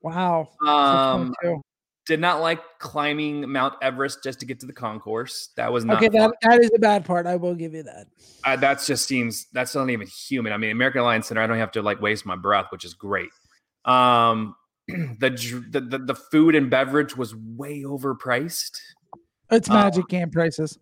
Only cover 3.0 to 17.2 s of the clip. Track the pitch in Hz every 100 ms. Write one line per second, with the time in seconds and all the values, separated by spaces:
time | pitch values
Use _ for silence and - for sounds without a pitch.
3 | 147 147 151 147 135 139 135 - 135 127
4 | 135 - 135 123 123 123 127 - 117 107
5 | 107 110 131 - - - 113 123 113 214
6 | 220 220 220 226 226 240 233 220 214 208
7 | 170 175 175 180 175 175 165 160 139 -
8 | - _ - _ 135 131 139 139 - 127
9 | - 131 117 113 - 127 123 147 131 117
10 | 95 - - 135 110 104 110 113 127 127
11 | 120 113 107 110 110 113 110 113 104 101
12 | 104 107 101 90 98 101 92 92 87 82
13 | 101 98 - _ _ _ _ _ - 127
14 | 127 120 117 113 110 - _ _ - 185
15 | 147 110 131 123 117 123 120 139 123 135
16 | 127 135 - 156 160 156 131 131 135 143
17 | 147 127